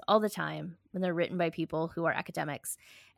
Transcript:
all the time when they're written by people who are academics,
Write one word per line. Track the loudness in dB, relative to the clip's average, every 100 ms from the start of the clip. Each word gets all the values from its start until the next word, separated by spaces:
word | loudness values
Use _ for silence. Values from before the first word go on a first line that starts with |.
| 4
all | 4
the | 4
time | 0 -4 -4 -8 -12 _
when | -2
they're | 0
written | 2 0 2
by | 0
people | 0 -2 -2 -2
who | 0 0
are |
academics, | 0 -2 -4 -4 -6 -8 -12 -14 -20 -20